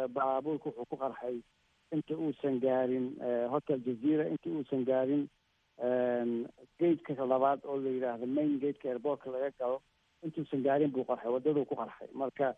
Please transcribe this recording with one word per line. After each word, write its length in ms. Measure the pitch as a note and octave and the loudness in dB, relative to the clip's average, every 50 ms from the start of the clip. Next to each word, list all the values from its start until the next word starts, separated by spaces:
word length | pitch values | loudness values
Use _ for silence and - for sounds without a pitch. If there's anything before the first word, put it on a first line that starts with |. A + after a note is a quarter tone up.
| C3 | 0
ah 40 | B2+ | 0
baabuurku 640 | B2 C#3 C3+ C3+ C3+ C3 C3+ D3+ D#3 D3 - D3+ | 0 0 2 2 2 2 0 0 -2 -2 -4 -6
wuxuu 160 | - A#2 A#2+ - | -6 -6 -8 -8
ku 80 | D#3 C3 | -6 -4
qarxay 420 | C3+ C3 A#2 - A#2+ B2 B2 A#2+ - _ _ _ _ _ _ _ _ _ | -4 -4 -4 -4 -6 -6 -6 -6 -8 _ _ _ _ _ _ _ _ _
inta 220 | E3 D#3 - - D#3 | -2 -2 -2 -2 -2
uusan 440 | D#3+ E3 D#3 C3+ - - C#3+ C3+ B2 | -2 0 -2 -2 0 0 0 0 2
gaarin, 540 | B2 C3 B2+ B2+ B2+ B2 B2+ C3 B2+ B2+ C#3 - | 2 4 4 4 2 2 2 0 0 -2 -4 -4
eh, 260 | - B2 A#2+ A#2+ A#2+ A#2+ | -2 0 0 0 0 0
Hotel 300 | C3 D3+ - - D3+ C3 | 0 -2 0 0 -2 0
Jazeera, 480 | A#2+ B2+ B2 A2 A#2+ D3 D#3 D3+ D#3 E3+ | 0 -2 -4 0 2 2 2 2 2 0
inta 220 | E3 E3 - E3+ | -2 -4 -4 -4
uusan 340 | E3 D#3 C3+ - C#3+ C3 B2 | -4 -4 -4 -2 -2 0 2
gaarin, 440 | B2 C3 C3 C3 C3 C#3+ D3 C#3+ D3 - _ _ _ _ _ _ _ _ - | 2 2 2 2 2 2 0 0 -2 -6 _ _ _ _ _ _ _ _ -4
een, 720 | B2 B2 B2 B2+ B2 B2 A#2+ A#2+ A#2+ A#2+ A#2 A#2 A#2+ - - - B2+ - _ - | 0 2 2 2 2 2 2 0 0 0 0 -2 -4 -6 -10 -16 -20 -20 _ 0
gate-ka 460 | E3+ F3 E3 D3 - - D3 C3 C3+ | 2 4 4 2 0 -4 -4 -2 0
labaad 380 | B2+ C3 C3 C3 C#3 C#3+ C3 - | 2 4 4 4 4 2 2 -2
oo 120 | C#3+ C#3 C#3 | -4 -4 -2
la 120 | C3+ C3+ | -2 -2
yidhaahdo 360 | C3 B2+ C3 B2 A#2 A2+ A#2+ B2 | -2 0 -2 -2 -2 -2 -4 -2
main 320 | C3+ D3 D3+ D3+ C#3+ C3+ | 0 2 2 2 2 0
gate-ka 300 | C3 C#3+ C3+ - - C3+ | 0 -2 -2 -4 -4 -4
airport-ka 400 | B2 B2 A#2 D3 C#3+ - - C3+ | -4 -2 -2 -2 -2 -2 -4 -6
laga 200 | B2+ B2+ C3+ C#3+ C3+ - | -4 -4 -4 -4 -4 -2
galo, 220 | B2+ B2 B2+ C3+ - _ _ _ _ _ _ _ - | -2 -2 -2 -2 -6 _ _ _ _ _ _ _ -10
intuusan 400 | D#3+ D#3 E3+ D3 - - C3+ B2 | -6 -6 -6 -6 -4 -2 0 2
gaarin 260 | C#3 C3+ C#3+ D#3 D3 | 2 4 4 4 2
buu 140 | C3 B2+ B2 | 2 -2 -2
qarxay, 260 | - B2+ A#2+ - A#2 | -2 -2 -2 0 0
waddaduu 340 | B2 C3 B2+ D3+ D3+ D3 C3 | -2 2 2 2 2 2 0
ku 100 | - D3 | 0 -2
qarxay. 340 | B2+ A2+ A2 - - A#2 - - | -4 -6 -6 -8 -12 -16 -14 -6
Marka 420 | B2+ C3+ B2 - - C#3+ C3 A#2 | -4 -4 -4 -2 0 0 0 0